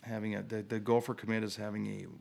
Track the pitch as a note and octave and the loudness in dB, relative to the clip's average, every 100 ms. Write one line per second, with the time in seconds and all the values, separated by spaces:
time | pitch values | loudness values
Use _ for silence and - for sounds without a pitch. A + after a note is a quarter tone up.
0 | A#2 A2 G#2+ G2+ F#2+ A2 G2+ A2+ G#2 A#2 | -6 -2 0 -2 -2 -4 -2 -2 6 4
1 | A#2+ A#2+ A2 A2 A2 G2+ G#2 G#2 G#2 G2+ | 4 -4 0 0 0 -2 -4 -2 -2 -4
2 | F2+ - | -8 -10